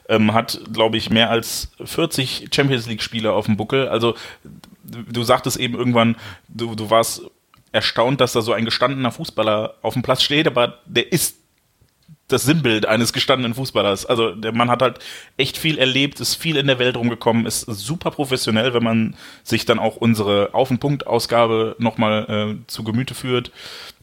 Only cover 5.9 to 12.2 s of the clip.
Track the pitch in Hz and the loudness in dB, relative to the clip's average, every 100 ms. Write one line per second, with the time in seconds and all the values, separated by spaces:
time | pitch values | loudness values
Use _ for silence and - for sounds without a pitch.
5.9 | 120 113 113 - - _ 110 117 110 107 | 4 4 2 -6 -20 _ -8 -6 -4 2
6.9 | 113 113 - - _ _ _ _ - - | 2 2 -4 -14 _ _ _ _ -2 0
7.9 | - 120 139 123 123 110 107 117 - 127 | 2 2 4 2 2 0 0 0 0 0
8.9 | 135 123 - 165 - 107 107 110 - 113 | 0 -4 -4 -8 -2 0 0 -2 -6 -4
9.9 | 131 123 131 - 147 156 120 120 - - | -2 0 0 2 2 2 2 0 -2 -4
10.9 | 113 - 170 - - _ _ _ _ _ | -2 0 0 -2 -6 _ _ _ _ _
11.9 | _ _ - | _ _ -14